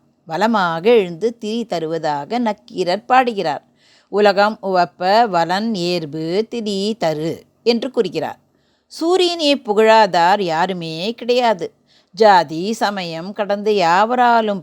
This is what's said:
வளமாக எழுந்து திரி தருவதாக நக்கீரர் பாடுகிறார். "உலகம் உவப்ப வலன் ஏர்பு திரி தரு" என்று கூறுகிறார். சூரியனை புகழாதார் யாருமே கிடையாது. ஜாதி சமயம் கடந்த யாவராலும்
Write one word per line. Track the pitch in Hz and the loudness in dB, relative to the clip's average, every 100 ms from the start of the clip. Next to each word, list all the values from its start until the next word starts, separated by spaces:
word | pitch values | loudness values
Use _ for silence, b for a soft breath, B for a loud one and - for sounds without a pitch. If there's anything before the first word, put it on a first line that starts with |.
| _ _ - | _ _ -8
வளமாக | 160 220 214 175 165 196 | -2 0 0 0 0 2
எழுந்து | 233 180 165 220 233 | 2 2 -2 -6 -4
திரி | 214 233 | -8 -6
தருவதாக | 220 170 156 165 156 143 143 233 | -4 -6 -4 -4 -4 -4 -4 -4
நக்கீரர் | 220 208 - 185 175 196 | -4 -4 -8 -6 -2 -2
பாடுகிறார். | - 254 247 196 165 131 _ b b b b | 2 2 2 -2 -4 -6 _ b b b b
"உலகம் | 196 208 196 214 220 | 2 2 4 2 0
உவப்ப | 196 185 175 - 180 214 240 | -2 0 0 -2 2 2 4
வலன் | 175 165 190 226 | 2 0 -2 -2
ஏர்பு | 202 175 180 156 156 160 185 226 | -4 -2 -4 -4 -8 -4 -4 -4
திரி | 240 214 196 208 220 | -6 -6 -4 -4 -2
தரு" | 165 151 160 110 - _ | -4 -2 -4 -8 -14 _
என்று | 220 233 254 | -2 -2 -2
கூறுகிறார். | 254 190 156 127 - _ _ _ _ _ | -2 -2 -4 -6 -10 _ _ _ _ _
சூரியனை | - 320 370 349 339 294 285 | -6 0 2 0 0 0 0
புகழாதார் | 208 208 220 220 208 175 170 208 | 0 2 6 6 4 4 2 2
யாருமே | 175 156 185 180 165 160 202 | 0 -2 -2 -4 -8 -8 -8
கிடையாது. | 233 233 247 233 190 160 _ b b b | -6 -2 0 2 0 -6 _ b b b
ஜாதி | 180 214 185 147 160 196 | 2 6 6 2 -4 -6
சமயம் | 226 208 196 175 160 185 | -4 -4 -4 -8 -8 -10
கடந்த | 208 202 202 208 | -6 -4 -2 0
யாவராலும் | 208 165 180 220 247 240 233 214 196 | 2 4 4 2 2 4 4 2 -4